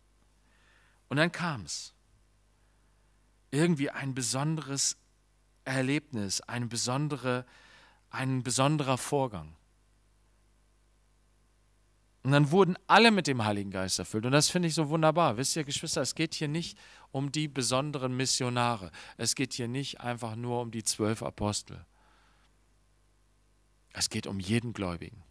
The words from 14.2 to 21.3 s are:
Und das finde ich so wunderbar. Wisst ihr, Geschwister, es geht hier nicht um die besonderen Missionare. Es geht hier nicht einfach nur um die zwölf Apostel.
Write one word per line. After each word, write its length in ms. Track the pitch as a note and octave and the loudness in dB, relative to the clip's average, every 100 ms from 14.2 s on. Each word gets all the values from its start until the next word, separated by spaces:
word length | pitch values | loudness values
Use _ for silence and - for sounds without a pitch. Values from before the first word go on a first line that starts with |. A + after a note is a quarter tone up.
| A#2 | 4
Und 60 | |
das 180 | C#3+ D3+ | 4 4
finde 180 | F3+ E3+ | 2 0
ich 60 | |
so 160 | D#3 D3 | 0 0
wunderbar. 480 | D#3+ D#3 D#3 E3 G#2+ | 4 4 4 2 2
Wisst 180 | C3+ - | -2 -2
ihr, 80 | |
Geschwister, 380 | C#3+ C3+ D#3+ - | -4 -6 -4 -2
es 140 | C3 - | -2 -2
geht 180 | D#3+ | -4
hier 140 | - D3+ | -2 -4
nicht 280 | D#3 E3+ - - - - | -4 -6 -12 -20 -20 -8
um 200 | C3+ C#3 | -4 -2
die 160 | D3+ D3+ | -2 -2
besonderen 680 | C#3+ A#2 B2+ D3+ D3 B2+ B2+ | -2 0 0 0 -4 -4 -2
Missionare. 720 | C3 - B2 B2 A#2+ A#2 F2+ - - - | 0 0 0 2 2 0 -6 -14 -20 -6
Es 180 | A#2 - | -4 -2
geht 180 | C3 | -4
hier 140 | - A#2+ | -4 -4
nicht 340 | B2+ C#3 - | -4 -6 -8
einfach 340 | B2 A#2+ A#2 A2 | -6 -6 -6 -6
nur 260 | A#2+ A#2+ | -4 -4
um 100 | A#2+ | -4
die 120 | A2+ | -4
zwölf 380 | - - G#2+ A2 | -4 0 0 0
Apostel. 640 | - | -4